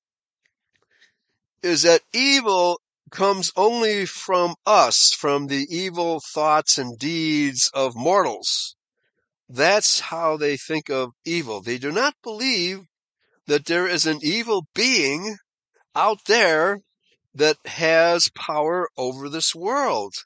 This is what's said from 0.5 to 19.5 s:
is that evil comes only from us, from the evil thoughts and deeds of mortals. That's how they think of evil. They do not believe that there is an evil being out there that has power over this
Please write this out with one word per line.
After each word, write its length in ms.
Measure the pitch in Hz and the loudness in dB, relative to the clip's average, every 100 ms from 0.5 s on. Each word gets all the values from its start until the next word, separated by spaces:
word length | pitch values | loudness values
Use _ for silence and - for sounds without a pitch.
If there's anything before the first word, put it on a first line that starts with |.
| _ _ _ _ _ _ _ _ _ _ _ | _ _ _ _ _ _ _ _ _ _ _
is 220 | 175 160 | -2 2
that 180 | 170 165 - | 6 6 4
evil 720 | 226 269 277 226 185 175 175 _ _ _ | -2 2 2 4 4 2 0 _ _ _
comes 440 | - 196 196 175 - | 0 0 2 -2 2
only 500 | 208 240 226 208 185 | 2 2 0 0 -4
from 480 | - - 180 175 165 - | -6 -2 0 0 -2 2
us, 480 | 208 127 - - | 4 4 4 2
from 340 | - 147 143 143 | 2 0 0 0
the 180 | 139 143 | -4 -4
evil 500 | 170 190 175 170 160 - | -6 -6 -4 -2 -4 -6
thoughts 440 | - 151 151 151 - | -2 2 2 2 -2
and 220 | 127 113 | -4 -6
deeds 720 | 143 165 156 151 143 127 - | -6 -4 -2 0 0 -2 -2
of 220 | 139 135 120 | -2 -4 -2
mortals. 800 | 147 196 156 104 - - - - _ _ _ _ _ _ - | 0 2 0 -2 -4 -4 -6 -14 _ _ _ _ _ _ -10
That's 540 | 123 156 208 - - | 0 2 4 2 0
how 340 | - 165 165 156 | -4 -4 -2 0
they 220 | 147 139 | -2 -4
think 320 | - 160 147 | -4 -6 -4
of 240 | 135 127 - | -4 -4 -8
evil. 380 | - 170 135 104 | -6 -6 -6 -8
They 160 | 95 123 | -6 -6
do 120 | 139 | -4
not 260 | 170 277 - | -2 -2 -4
believe 600 | - 214 269 220 175 190 180 _ _ _ _ _ - | -10 -6 -2 -2 -4 -6 -14 _ _ _ _ _ -2
that 180 | 147 143 | -2 0
there 220 | 170 180 | -2 0
is 180 | 175 160 | 0 -2
an 140 | 151 | -2
evil 460 | 147 214 233 202 156 | -2 -4 -2 -4 -4
being 640 | - 247 240 139 147 202 208 _ _ _ _ _ 143 | -2 0 0 0 -2 -8 -12 _ _ _ _ _ -2
out 300 | 196 208 - | 0 0 0
there 560 | 226 190 156 175 202 _ _ _ _ _ | 2 4 4 2 -2 _ _ _ _ _
that 240 | 135 151 156 - | 0 2 0 -6
has 640 | - 165 165 170 175 - - | -2 2 4 4 2 0 -4
power 540 | - 151 151 180 175 - | -6 -2 -2 -2 -4 -4
over 320 | 127 131 143 | -6 -6 -8
this 260 | 156 - | -6 -6